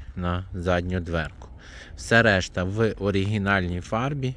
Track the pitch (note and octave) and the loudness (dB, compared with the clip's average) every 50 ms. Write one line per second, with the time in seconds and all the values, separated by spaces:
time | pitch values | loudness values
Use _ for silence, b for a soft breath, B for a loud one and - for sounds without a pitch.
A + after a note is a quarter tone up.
0 | - - - F2+ F2 F2 F2 F#2 F#2 - G2 F2+ E2+ F2+ F2 F2 F2 F2+ F#2 F#2 | -14 -12 -6 -4 -2 0 -2 -2 -4 -6 -8 -2 0 2 2 2 2 0 -2 -2
1 | E2+ D#2+ E2 E2 D#2 D2+ - - - - - B B B B B B B B - | -2 -2 -2 -2 -2 -4 -8 -14 -16 -18 -18 B B B B B B B B -12
2 | - - A#2 A#2 A2+ A2 G2 F#2 F2 - - F#2+ F2+ F#2+ G2+ A2 A2+ G#2+ - - | 0 4 6 6 8 6 6 4 2 -2 -4 -4 -2 -2 0 0 0 0 0 0
3 | G2 G2+ F#2+ G2 F#2+ G2+ A2 G#2 F#2+ G2 G2+ F#2+ F2+ F2 F2 F2+ E2+ - A2 A2+ | 0 2 2 2 2 0 0 0 2 2 2 2 2 0 -4 -6 -4 -4 -2 -2
4 | B2+ C#3 D3+ C#3 C3 B2+ C3 | -2 -2 -2 -4 -4 -4 -6